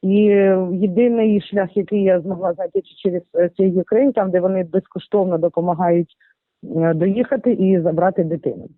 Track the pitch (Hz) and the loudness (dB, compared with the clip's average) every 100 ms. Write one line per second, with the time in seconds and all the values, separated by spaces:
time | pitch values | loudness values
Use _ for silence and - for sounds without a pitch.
0 | 190 202 208 202 196 185 185 185 196 180 | 0 2 4 4 4 2 0 -2 -2 2
1 | 240 233 220 208 - 202 190 - 170 208 | 2 2 2 0 -2 -4 -4 -4 -2 0
2 | 196 185 165 180 185 175 180 196 - - | 2 0 -2 -6 -6 -6 -6 -6 -6 -6
3 | 196 175 - - 175 - 190 180 170 220 | -4 -4 -4 -2 0 0 0 0 0 0
4 | 277 240 190 180 185 190 170 185 - 185 | 2 0 0 0 0 -2 -2 -4 -4 -10
5 | - 208 185 165 165 170 175 165 180 170 | -4 -2 0 0 -2 -2 -2 0 0 0
6 | 170 _ _ _ _ _ - 165 165 160 | -2 _ _ _ _ _ -8 -2 0 0
7 | 185 202 247 262 247 202 190 190 165 160 | 0 -2 -2 -2 -2 0 2 2 0 0
8 | 180 190 165 165 139 110 156 | 0 0 -2 -4 -6 -8 -12